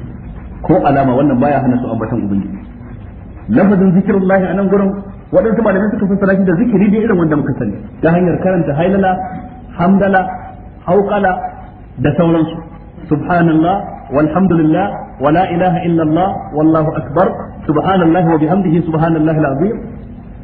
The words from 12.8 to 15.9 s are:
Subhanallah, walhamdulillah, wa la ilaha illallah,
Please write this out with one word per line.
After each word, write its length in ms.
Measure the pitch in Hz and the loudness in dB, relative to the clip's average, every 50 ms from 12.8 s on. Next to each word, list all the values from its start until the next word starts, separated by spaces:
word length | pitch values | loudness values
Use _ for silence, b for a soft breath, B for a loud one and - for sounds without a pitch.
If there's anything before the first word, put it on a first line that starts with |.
| - - - - - - | -20 -20 -18 -18 -6 -4
Subhanallah, 680 | 156 139 - - 180 175 170 165 156 160 165 175 196 202 202 - - - - - | -4 -2 0 0 2 2 4 4 4 4 2 2 0 -2 -4 -8 -12 -16 -10 -4
walhamdulillah, 720 | 127 143 156 - 202 185 190 175 170 165 156 156 160 180 196 208 - - - - - - | -2 0 0 0 2 2 2 2 4 4 4 2 2 2 0 -2 -6 -8 -12 -14 -8 -2
wa 120 | 131 147 | 0 2
la 180 | 156 175 190 180 | 2 2 2 0
ilaha 300 | 180 170 180 180 170 165 170 | 0 0 0 0 0 0 0
illallah, 420 | 170 | 0